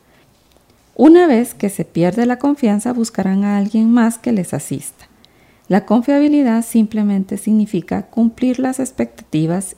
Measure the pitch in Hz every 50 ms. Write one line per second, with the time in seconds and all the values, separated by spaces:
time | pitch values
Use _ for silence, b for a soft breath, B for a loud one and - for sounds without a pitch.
0 | b b b b b b b b b b b _ _ _ _ _ _ _ _ -
1 | 240 320 330 359 359 320 240 220 247 - - - - 196 - - 165 - - 165
2 | 170 180 180 233 240 247 247 247 - 285 285 - 254 208 202 208 - 247 247 240
3 | 226 - - - 190 190 190 196 202 202 208 202 196 208 - 220 220 226 233 247
4 | 220 226 233 - - 247 226 196 170 - - 143 - - 139 135 - - - _
5 | - _ b b b b b b b b b b b - 185 196 190 - 208 240
6 | 233 285 285 285 294 294 294 294 269 233 226 226 233 - - 226 214 220 - 214
7 | 208 202 202 196 190 - 208 202 - 214 214 214 208 202 - 170 165 - 185 196
8 | - - - 226 233 226 233 - 254 254 247 - 262 262 262 - 262 254 - -
9 | 233 - - - - _ - 156 160 160 175 190 190 185 -